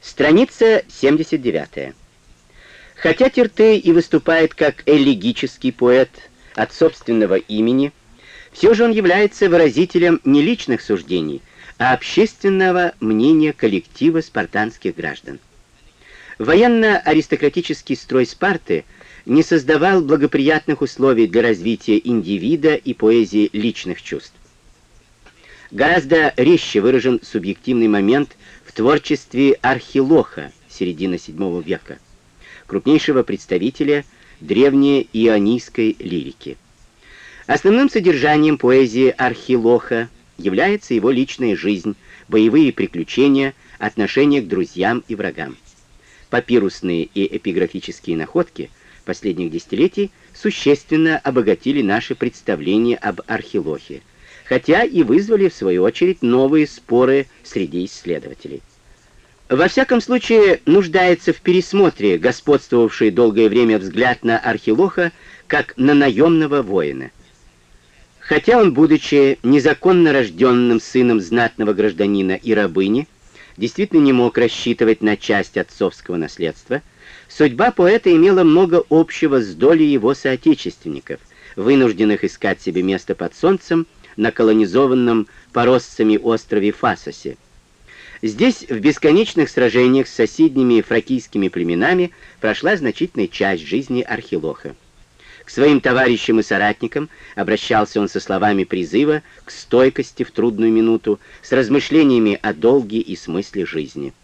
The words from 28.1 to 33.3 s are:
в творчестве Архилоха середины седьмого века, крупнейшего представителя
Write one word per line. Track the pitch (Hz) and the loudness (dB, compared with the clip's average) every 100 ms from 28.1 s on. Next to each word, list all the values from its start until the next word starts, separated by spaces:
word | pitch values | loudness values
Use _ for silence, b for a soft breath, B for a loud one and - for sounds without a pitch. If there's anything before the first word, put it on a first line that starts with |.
| 135 143 - b b _ | 0 -2 -10 b b _
в | |
творчестве | - 113 147 - 147 - 120 139 131 | -4 0 0 -2 -6 -6 0 2 2
Архилоха | 135 127 - 139 131 160 110 - 71 _ _ | 0 -4 -4 -2 2 2 2 -6 -16 _ _
середины | - 90 80 92 87 | -8 -8 -4 -6 -6
седьмого | - 78 95 87 | -10 -8 -6 -6
века, | 80 92 - 69 _ _ _ _ B B B | -6 -10 -10 -20 _ _ _ _ B B B
крупнейшего | 98 - 151 - 135 | -6 0 0 2 -2
представителя | 113 | -2